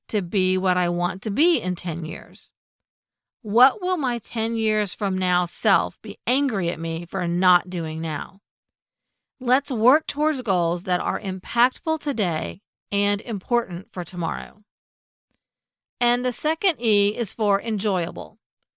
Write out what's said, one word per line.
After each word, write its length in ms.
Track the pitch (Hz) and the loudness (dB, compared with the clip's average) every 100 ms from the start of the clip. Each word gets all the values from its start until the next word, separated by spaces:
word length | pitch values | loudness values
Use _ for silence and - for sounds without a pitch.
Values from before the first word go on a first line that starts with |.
| - | -4
to 120 | 214 | -4
be 360 | 175 196 185 185 | 0 2 2 2
what 200 | 185 180 | 2 2
I 100 | 175 | 0
want 340 | 175 175 190 | 0 -2 -2
to 80 | 220 | -4
be 280 | 202 339 330 | 2 4 2
in 160 | 180 180 | 0 -4
ten 300 | 185 170 156 | -4 -4 -6
years? 460 | - - 185 - _ _ _ _ _ _ _ _ _ | -8 -14 -20 -20 _ _ _ _ _ _ _ _ _
What 380 | 220 214 262 427 | -2 6 6 6
will 160 | 370 359 | 0 0
my 220 | 269 240 | 0 -2
ten 360 | - 233 220 226 | -4 -4 -2 0
years 380 | 220 214 202 | 0 0 -2
from 240 | - 202 185 | -2 -2 0
now 280 | 185 180 175 | 2 2 0
self 540 | - 226 185 180 - | 0 2 4 2 -6
be 160 | - - - | -12 -8 -2
angry 420 | 262 285 220 175 | 0 0 0 -2
at 100 | - | -2
me 260 | 165 165 170 | -4 -6 -6
for 220 | 190 170 | -4 -2
not 420 | 175 185 180 - | 2 4 4 2
doing 300 | 175 160 160 | -4 -4 -4
now? 420 | 165 151 - 190 _ _ _ _ _ _ _ _ _ _ | -4 -6 -8 -14 _ _ _ _ _ _ _ _ _ _
Let's 320 | 254 254 - | 0 0 0
work 340 | 240 226 302 - | 2 4 4 2
towards 380 | 277 302 277 | -2 0 0
goals 400 | 233 185 170 175 | 0 0 2 -2
that 160 | 190 180 | -2 -2
are 200 | 170 190 | 0 -4
impactful 840 | 202 185 - 240 247 - - 320 | -4 -6 -4 0 0 0 -4 -2
today 600 | - 226 185 165 165 170 _ _ _ | -2 -2 -2 -2 -4 -8 _ _ _
and 300 | 202 202 202 | -2 0 -2
important 680 | - 208 - 240 226 180 - | -4 -8 0 0 0 -6 -8
for 120 | - | -8
tomorrow. 580 | 170 175 165 64 64 - _ _ _ _ _ _ _ _ _ _ _ _ _ _ | -8 -4 -4 -4 -8 -14 _ _ _ _ _ _ _ _ _ _ _ _ _ _
And 240 | 240 247 | 0 2
the 80 | 247 | 0
second 480 | 240 302 320 403 302 | -2 -2 0 -2 0
E 300 | 233 208 202 | 2 2 2
is 240 | 214 220 | 0 -6
for 260 | - 208 196 | -2 0 2
enjoyable. 800 | 233 214 208 185 170 175 - - _ _ _ | 0 -2 0 0 -2 -6 -12 -16 _ _ _